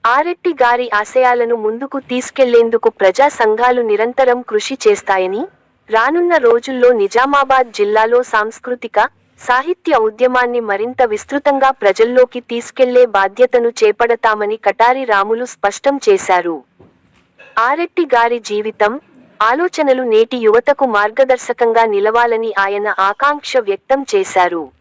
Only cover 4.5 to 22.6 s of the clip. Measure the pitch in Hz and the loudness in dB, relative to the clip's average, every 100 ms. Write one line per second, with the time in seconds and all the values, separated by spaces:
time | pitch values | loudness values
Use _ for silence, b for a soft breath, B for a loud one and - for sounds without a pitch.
4.5 | 214 - 269 214 202 - 190 185 202 370 | -4 -4 -2 0 0 -2 -2 -2 -4 -8
5.5 | _ _ _ _ 220 247 339 349 330 240 | _ _ _ _ -2 0 0 0 2 2
6.5 | 233 254 254 247 240 196 233 269 285 269 | 2 -2 2 2 2 0 0 0 0 2
7.5 | 262 240 208 208 214 226 240 247 220 220 | 0 0 -2 0 0 2 0 0 -2 -4
8.5 | - - 247 226 202 247 _ _ - - | -8 -10 -10 -4 -2 -2 _ _ -10 -2
9.5 | 247 294 370 - 269 220 214 254 254 247 | -2 -2 -6 0 0 0 0 0 2 0
10.5 | 240 220 196 233 254 247 214 - 277 285 | -2 -4 -4 -6 -2 -2 -2 -6 -2 -2
11.5 | 277 269 269 202 190 226 247 247 247 - | 2 0 2 0 2 2 2 2 -2 -8
12.5 | 233 233 - 254 247 247 202 196 202 247 | -8 -8 0 2 4 2 2 -2 2 2
13.5 | 247 233 240 214 208 233 233 226 214 208 | 2 -2 0 0 2 -2 0 0 -2 -4
14.5 | 220 202 196 233 262 254 202 202 226 247 | -2 -4 2 2 2 0 0 0 -4 -6
15.5 | - 202 - 277 277 - 190 - 180 175 | -4 -4 -2 -4 0 0 2 2 0 -2
16.5 | 156 _ _ - _ _ _ _ _ - | -8 _ _ -20 _ _ _ _ _ -10
17.5 | - 233 302 339 - 311 240 233 240 214 | -4 -2 -2 -4 -4 0 2 0 -2 -4
18.5 | 208 214 - 208 262 _ _ _ _ 214 | -6 -6 -2 -2 -2 _ _ _ _ -2
19.5 | 269 359 - 285 262 254 220 226 247 220 | 0 -2 -2 0 0 2 2 2 0 2
20.5 | 226 269 277 269 208 208 226 262 254 - | 2 2 0 0 0 -2 0 0 0 -2
21.5 | 240 233 226 226 202 208 233 240 226 226 | -2 0 2 2 2 0 0 0 -2 -2
22.5 | 196 | -2